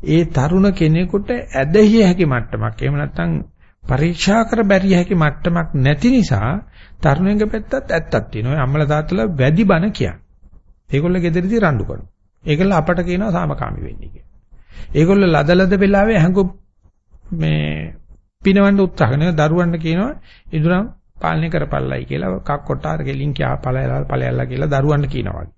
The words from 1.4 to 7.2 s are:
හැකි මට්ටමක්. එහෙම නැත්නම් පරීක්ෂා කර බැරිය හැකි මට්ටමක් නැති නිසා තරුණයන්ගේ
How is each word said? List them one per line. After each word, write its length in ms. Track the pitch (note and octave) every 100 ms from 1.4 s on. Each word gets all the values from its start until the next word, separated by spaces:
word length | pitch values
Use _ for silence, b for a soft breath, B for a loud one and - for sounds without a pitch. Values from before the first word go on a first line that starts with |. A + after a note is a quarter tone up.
| - C3+ C#3 G#3 G#3+ A3+
හැකි 240 | F#3+ F3+ D#3+
මට්ටමක්. 500 | B2 A2 A2 A2 A2
එහෙම 180 | C3 C#3+
නැත්නම් 340 | D3 - E2+ - - _ - _
පරීක්ෂා 600 | - B2+ E3 E3+ - A3
කර 160 | A3+ A3+
බැරිය 320 | G3+ F#3+ G3
හැකි 200 | F3 F3
මට්ටමක් 540 | F3+ D3+ D3 F3+ E3+ D#3+
නැති 380 | C#3+ C3 D3 A#3+
නිසා 400 | B3+ F3 G2+ A2 G3 b b b -
තරුණයන්ගේ 500 | C#3+ C#3+